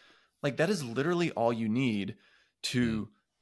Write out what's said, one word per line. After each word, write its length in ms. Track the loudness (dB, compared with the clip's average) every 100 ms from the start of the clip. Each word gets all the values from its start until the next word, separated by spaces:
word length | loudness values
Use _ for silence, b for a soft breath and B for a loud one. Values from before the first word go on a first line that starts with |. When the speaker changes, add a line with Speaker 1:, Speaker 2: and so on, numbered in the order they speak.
| b b b _
Speaker 1:
like, 140 | -4 0
that 120 | 0
is 140 | 0
literally 480 | -2 -2 0 2 0
all 220 | 2 0
you 160 | 2 0
need 480 | 0 0 0 -4 -8 b b b _
to 440 | -2 0 2 0 -6
Speaker 2:
Mm. 40 | _ _ _